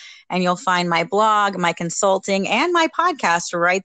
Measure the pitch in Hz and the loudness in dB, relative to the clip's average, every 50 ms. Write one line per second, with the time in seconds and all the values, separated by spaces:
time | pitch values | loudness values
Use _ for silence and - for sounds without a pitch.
0 | - - - - - - 175 180 180 180 180 175 - 190 180 180 175 175 170 165 | -20 -20 -20 -20 -12 -6 -4 -2 0 0 -2 -2 -2 0 0 0 0 0 0 0
1 | 170 - 196 202 214 220 214 208 202 202 196 185 180 170 165 - 175 170 - - | 0 0 0 2 2 4 4 2 2 0 0 -2 -2 -2 -2 -2 -4 -6 -4 0
2 | - 196 190 190 - - 196 196 190 - 202 226 302 359 349 339 320 320 - - | 2 2 2 0 0 -2 -2 -2 0 0 0 0 0 2 2 2 0 0 0 0
3 | 330 359 339 247 - 180 170 175 - - - 175 170 175 180 196 | -2 -2 -2 -2 0 0 0 0 -2 -4 -4 0 0 0 0 0